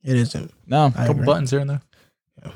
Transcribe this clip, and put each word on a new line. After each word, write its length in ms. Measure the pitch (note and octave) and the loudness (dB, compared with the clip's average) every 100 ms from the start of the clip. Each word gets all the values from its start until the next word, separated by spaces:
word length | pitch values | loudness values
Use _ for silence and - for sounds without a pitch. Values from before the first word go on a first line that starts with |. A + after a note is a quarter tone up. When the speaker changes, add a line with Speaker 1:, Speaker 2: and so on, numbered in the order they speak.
Speaker 1:
It 120 | C3+ B2+ | 0 0
isn't. 340 | A#2 D2 - _ - | 0 -4 -12 _ -2
Speaker 2:
No. 180 | C#3+ D3 | 2 2
Speaker 1:
I 20 | |
Speaker 3:
A 40 | |
couple 200 | A#2+ A#2+ | 2 0
Speaker 1:
agree. 120 | D3 C3 | 0 2
Speaker 3:
buttons 260 | E3 C3 | 0 0
here 80 | C#3 | -2
and 100 | C#3 | -2
there. 120 | C#3+ _ _ _ _ _ _ | -6 _ _ _ _ _ _
Speaker 1:
Yeah. 80 | - | -20